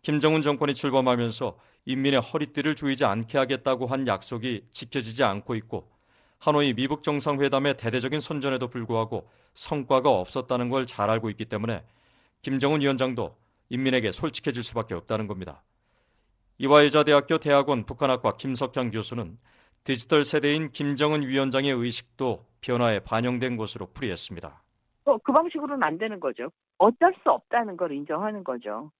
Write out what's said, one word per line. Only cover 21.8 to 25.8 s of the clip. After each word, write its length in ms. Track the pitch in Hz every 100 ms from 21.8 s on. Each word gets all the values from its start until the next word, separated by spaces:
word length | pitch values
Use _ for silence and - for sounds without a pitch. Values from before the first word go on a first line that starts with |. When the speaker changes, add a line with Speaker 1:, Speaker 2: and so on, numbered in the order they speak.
| 120 117 - - 131 101 _ _
Speaker 1:
변화에 380 | - 120 120 104
반영된 560 | - 113 123 123 127 120
것으로 300 | 107 95 92
풀이했습니다. 680 | - 120 87 - 85 82 - _ _ _ _
Speaker 2:
어, 140 | - 226
그 140 | -
방식으로는 500 | 269 330 320 285 277